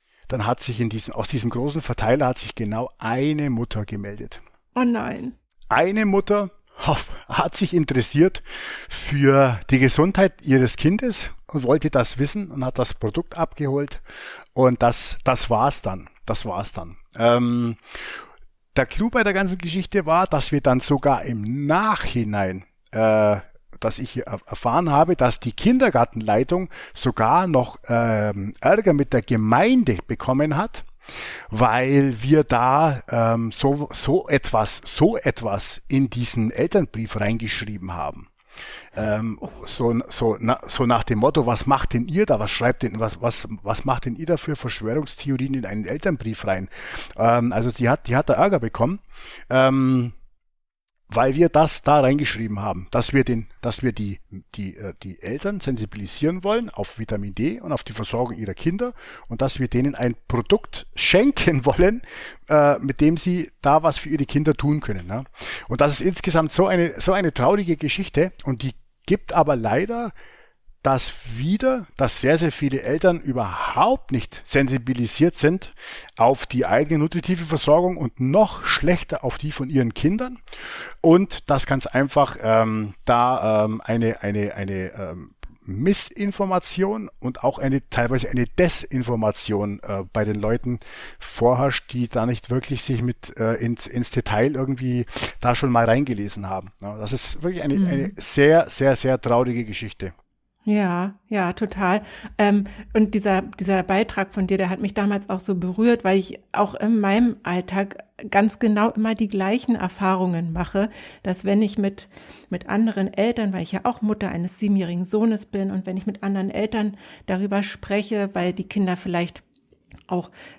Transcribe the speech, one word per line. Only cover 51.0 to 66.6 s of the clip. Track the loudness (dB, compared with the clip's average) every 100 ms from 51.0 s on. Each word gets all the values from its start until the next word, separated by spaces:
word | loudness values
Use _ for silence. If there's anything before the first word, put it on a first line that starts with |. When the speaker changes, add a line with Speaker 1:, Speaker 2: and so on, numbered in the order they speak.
| _
Speaker 1:
weil | 0 2 4
wir | 4
das | 6 4 2
da | 4 6
reingeschrieben | 6 4 0 -2 -4 -4
haben, | -4 -6 -2
dass | -2 2
wir | 2 2
den, | 0 -4 -8
dass | -6 -2
wir | -4
die, | -4 -6 -8 -14 -20 -16 -10
die, | -10 -10
äh, | -14 -12
die | -16 -12
Eltern | -8 -6 -6 -4
sensibilisieren | -4 -4 -4 -8 -10 -2 -2 0 -2
wollen | -2 -2
auf | -8 -10 -8
Vitamin | -6 -6 -6 -4
D | -4 -4
und | -6
auf | -6
die | -6
Versorgung | -10 -6 -4 -4
ihrer | -4 -8
Kinder | -4 -4 -2 -6 -8 -18 -20 -12
und | -4
dass | -2 -2
wir | -2
denen | 0 0 0
ein | -2 -4 -4
Produkt | -4 2 0 0 -14 -14 -4
schenken | 2 4 4 4 2 2 2
<laughs> |
wollen, | 4 4 2 -6 -16 -16 -18 2
äh, | 4 6 4
mit | 0 2
dem | 4 4
sie | 0 -2 -4 _
da | 4 4
was | 4 0
für | -2
ihre | -2 0
Kinder | 2 2
tun | 2 0 0
können, | -2 -8 -6
ne? | -8 -10 -14 -12 -12 -8
Und | 0
das | 2
ist | 2
insgesamt | 0 -2 0 2 2
so | 2